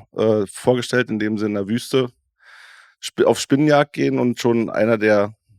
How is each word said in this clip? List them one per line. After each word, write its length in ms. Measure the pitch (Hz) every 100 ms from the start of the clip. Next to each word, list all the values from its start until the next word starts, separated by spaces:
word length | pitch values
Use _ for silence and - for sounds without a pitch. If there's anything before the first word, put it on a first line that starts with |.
| - -
äh, 300 | 110 107 98
vorgestellt, 640 | - - 123 - 123 117
indem 280 | 110 107 107
sie 80 | 107
in 80 |
der 120 | 104 98
Wüste 420 | 117 - 135 123 _ _ _ _ - - - _ _
sp-, 240 | - - -
auf 140 | 117
Spinnenjagd 520 | - 139 151 143 147
gehen 260 | - 139 131
und 180 | 123 117
schon 300 | 120 117 107
einer, 260 | - 110 113
der 380 | 107 104 104 - _